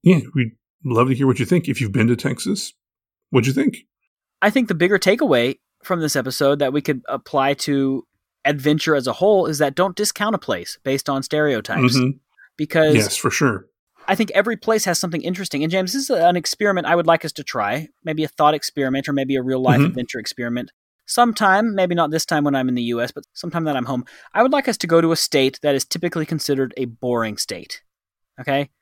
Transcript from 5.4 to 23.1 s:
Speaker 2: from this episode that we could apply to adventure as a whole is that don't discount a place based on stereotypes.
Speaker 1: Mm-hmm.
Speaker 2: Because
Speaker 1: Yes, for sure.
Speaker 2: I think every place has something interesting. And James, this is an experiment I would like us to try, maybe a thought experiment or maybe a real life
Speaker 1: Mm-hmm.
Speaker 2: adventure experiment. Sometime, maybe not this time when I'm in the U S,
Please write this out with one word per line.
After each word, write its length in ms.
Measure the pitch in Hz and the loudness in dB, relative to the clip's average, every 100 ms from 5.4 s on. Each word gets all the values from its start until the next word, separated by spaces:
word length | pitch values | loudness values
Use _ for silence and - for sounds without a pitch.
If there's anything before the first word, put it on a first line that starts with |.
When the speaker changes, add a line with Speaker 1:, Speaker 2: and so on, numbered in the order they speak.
| 120 - _ _ | 2 -2 _ _
Speaker 2:
from 160 | - 175 | -6 -2
this 160 | 156 139 | 0 -2
episode 440 | 127 127 139 143 | -4 0 2 2
that 120 | 139 | 0
we 80 | 143 | -2
could 200 | 143 131 - | -2 -4 -4
apply 460 | 135 - 147 135 143 | -10 -4 0 0 0
to 500 | - 139 135 135 - _ _ _ 139 | -2 0 0 -2 -8 _ _ _ -2
adventure 500 | 147 139 151 - 147 | 0 0 0 2 0
as 120 | 127 | 0
a 60 | |
whole 320 | 110 196 202 156 | 0 2 4 2
is 100 | 147 | 0
that 180 | 147 139 | -2 0
don't 200 | 190 180 | -2 0
discount 400 | 208 - 214 220 | -4 -2 -2 -2
a 40 | |
place 380 | - 95 87 - | -4 -6 -6 -10
based 260 | - 135 - | -4 -4 -2
on 140 | 135 | -4
stereotypes. 760 | 135 151 151 120 107 101 123 123 | -2 0 0 0 -2 2 2 4
Speaker 1:
Mm-hmm. 200 | 127 139 _ _ _ _ | 0 -4 _ _ _ _
Speaker 2:
Because 380 | 151 165 156 135 | -2 2 4 4
Speaker 1:
Yes, 220 | 104 - | 2 -2
for 140 | - | -2
sure. 340 | - 139 101 - _ _ _ - | 0 0 0 -8 _ _ _ -4
Speaker 2:
I 80 | 190 | -2
think 140 | 220 | 0
every 260 | 190 220 226 | 0 0 -2
place 280 | - 220 202 | 0 0 0
has 140 | 170 | -2
something 220 | 180 160 | -2 -6
interesting. 420 | - 185 190 135 | -6 -8 -6 -4
And 80 | 156 | -2
James, 220 | 185 185 | -2 -2
this 100 | 247 | -4
is 60 | 269 | -2
an 240 | 226 170 175 | 2 4 4
experiment 520 | 156 - 208 185 160 | -2 -2 0 0 0
I 80 | 170 | 0
would 120 | 165 | 2
like 180 | 165 160 | 2 0
us 60 | |
to 100 | - | -10
try, 440 | 135 123 101 127 156 _ | -8 -4 -2 -4 -8 _
maybe 200 | 165 156 | -8 -4
a 40 | 151 | -6
thought 260 | - 151 | 2 2
experiment 540 | 151 - - 135 135 139 | 2 -4 -4 -2 -2 -2
or 40 | |
maybe 220 | 139 135 135 | -2 0 -2
a 60 | |
real 200 | 127 131 | 0 0
life 160 | 131 139 | 4 4
Speaker 1:
Mm-hmm. 80 | 151 | 4
Speaker 2:
adventure 320 | 127 120 127 | 0 -8 -8
experiment. 520 | 110 - 120 120 - _ _ _ - | -10 -8 -6 -6 -8 _ _ _ -6
Sometime, 680 | - 240 220 208 190 226 196 | 2 2 2 2 4 2 0
maybe 180 | 180 | 0
not 160 | 175 156 | 2 0
this 160 | 160 - | 0 -2
time 180 | 156 147 | 0 2
when 100 | 139 | 0
I'm 140 | 127 | 0
in 60 | 123 | -2
the 80 | |
U 180 | 117 120 | -2 -2
S, 100 | 123 | -4